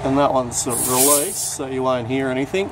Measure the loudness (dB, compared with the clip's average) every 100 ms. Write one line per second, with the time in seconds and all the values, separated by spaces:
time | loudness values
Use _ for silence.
0 | 0 2 4 2 -2 -4 -4 -2 -2 4
1 | 4 4 2 -4 -6 -6 -6 -2 0 0
2 | 0 -2 0 -2 -2 -2 -4